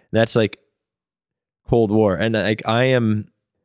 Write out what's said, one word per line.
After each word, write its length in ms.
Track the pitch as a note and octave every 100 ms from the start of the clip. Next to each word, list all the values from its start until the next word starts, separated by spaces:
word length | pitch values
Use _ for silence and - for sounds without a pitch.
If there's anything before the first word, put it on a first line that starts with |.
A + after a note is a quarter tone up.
| _
that's, 240 | A2 A2+ A#2+
like, 220 | G#2 - _ _ _ _ _ _ _ _ _ _ -
Cold 240 | A#2+ G#2+
War. 240 | A2 G#2
And, 200 | E2+ A2+
like, 260 | A2 G2 A2 -
I 180 | A#2
am, 440 | C3 B2+ A2 G#2+ G#2 _ _ _